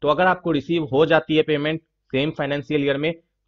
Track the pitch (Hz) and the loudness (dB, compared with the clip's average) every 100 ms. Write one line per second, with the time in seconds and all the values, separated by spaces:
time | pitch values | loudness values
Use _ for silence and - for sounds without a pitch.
0 | 143 147 185 180 175 147 131 170 139 131 | 0 2 2 0 -2 -2 -2 -4 0 2
1 | 156 160 - 156 151 147 151 160 - _ | 4 2 2 0 2 0 -2 -6 -10 _
2 | _ 131 151 151 143 143 - 151 139 139 | _ -2 -2 -4 -4 -6 -2 0 0 0
3 | 160 165 _ _ | -4 -6 _ _